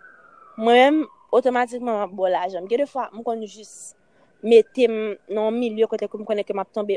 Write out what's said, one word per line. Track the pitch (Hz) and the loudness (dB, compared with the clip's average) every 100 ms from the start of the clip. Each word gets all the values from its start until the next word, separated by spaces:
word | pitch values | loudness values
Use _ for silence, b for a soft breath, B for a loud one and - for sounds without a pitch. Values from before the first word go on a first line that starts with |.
| - - _ _ - - | -20 -20 _ _ -20 -4
mwen | 226 240 | 4 6
menm, | 269 311 277 _ _ | 6 4 -2 _ _
otomatikman, | 233 254 247 247 247 240 214 | 0 2 0 -2 -4 -6 -4
m | |
ap | 196 196 | -6 -4
bò | 190 | -2
lajan. | 175 180 180 190 | -2 -4 -8 -4
Gen | 233 | -4
defwa, | 285 262 214 | -2 -6 -10
mwen | 202 | -8
konn | 240 226 | -8 -8
jis | 214 202 208 - - - _ _ _ _ | -10 -16 -20 -20 -20 -20 _ _ _ _
mete | 214 233 - - 233 | 4 6 6 2 0
m | 220 214 202 - | 0 -6 -8 -8
nan | 208 220 | -4 -2
milye | 233 247 214 220 | -2 -4 -2 -2
kote | 220 208 | -2 -8
ke | 208 | -8
m | |
konnen | 214 208 | -6 -6
ke | 196 202 | -4 -8
m | |
ap | 190 | -8
tonbe | 220 208 | -6 -6